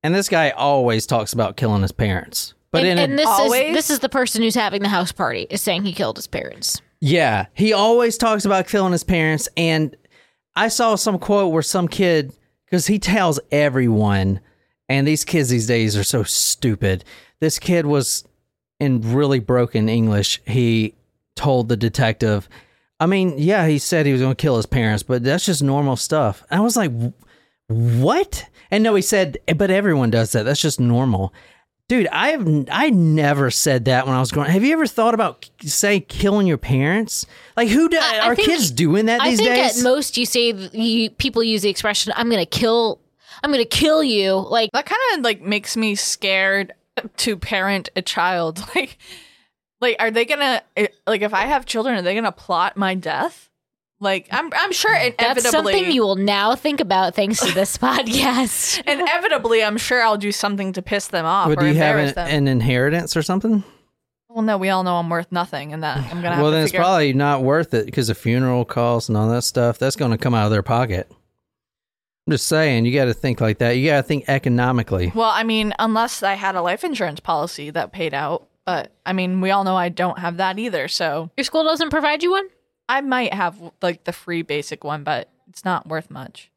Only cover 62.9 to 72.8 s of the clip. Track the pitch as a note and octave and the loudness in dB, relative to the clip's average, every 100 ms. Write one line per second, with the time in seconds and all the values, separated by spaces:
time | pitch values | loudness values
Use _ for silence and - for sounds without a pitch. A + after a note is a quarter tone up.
62.9 | E3 E3 E3 D3+ F#3 A3 G#3+ - _ _ | 0 -2 -4 -2 -2 0 -2 -2 _ _
63.9 | _ _ _ _ A#3 A3 G3+ F#3+ F#3+ F#3 | _ _ _ _ -4 -2 0 0 0 0
64.9 | F3 E3+ E3+ E3+ F3+ F3 C#3 D3 D#3 D#3 | -2 -2 -4 -4 -6 -6 -8 -10 -8 -6
65.9 | C3+ B2 F3 F3 E3+ D3+ D#3+ D3+ F#3 F3 | -4 -6 -6 -4 0 2 2 0 0 2
66.9 | F3+ D3 C3 C#3+ C#3 C3 D3+ D#3 A#2 G#2+ | 2 2 2 2 2 2 0 0 0 0
67.9 | C3 A2 G#2+ A2+ A#2+ C3 B2 A#2 - A#2+ | -2 -2 -2 0 0 2 0 -2 -2 0
68.9 | A#2 - G#2+ A2 A#2+ - - A#2+ A2+ C3 | 0 0 0 2 0 -2 0 0 0 -2
69.9 | - C3+ A2 C3 A#2 G#2+ G#2+ - A#2 B2 | 0 -2 0 0 2 2 0 0 -2 0
70.9 | F#2 - - _ _ _ _ _ _ _ | -4 -6 -16 _ _ _ _ _ _ _
71.9 | _ _ _ - D3 - D#3 D#3 A#2+ | _ _ _ -2 -2 0 2 2 2